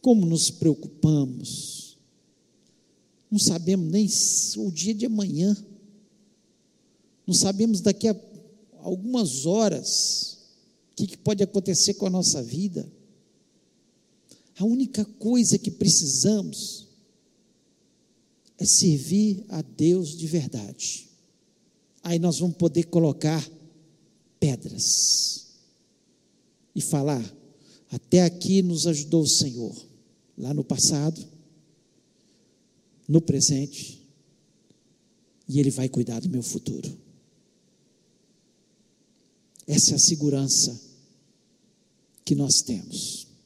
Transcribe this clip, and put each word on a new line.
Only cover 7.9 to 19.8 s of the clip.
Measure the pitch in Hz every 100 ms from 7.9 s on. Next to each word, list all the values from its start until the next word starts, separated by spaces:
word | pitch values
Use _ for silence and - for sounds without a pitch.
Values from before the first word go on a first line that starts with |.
| 196 220
a | 196 - - - - _ -
algumas | 175 185 214 247 185 127 147
horas | 208 214 147 - - - - - - _ _ _ _ _
o | -
que, | 202
que | -
pode | - 208
acontecer | 196 202 185 175 -
com | 202 190
a |
nossa | 185 175 151
vida. | 117 135 196 165 - - _ _ _ _ _ _ _ _ _ _ _ _ _ - _ -
A |
única | 202 247 262 -
coisa | 208 - 214 247 233 -
que | -
precisamos | 170 - - 151 131 151 214 82 - - - - _ _ _ _ _ _ _ _ _ _ _ _ _ _ _ _ _
é | 185
servir | - 180 143 131 190 214 190 -
a | 160
Deus | 139 -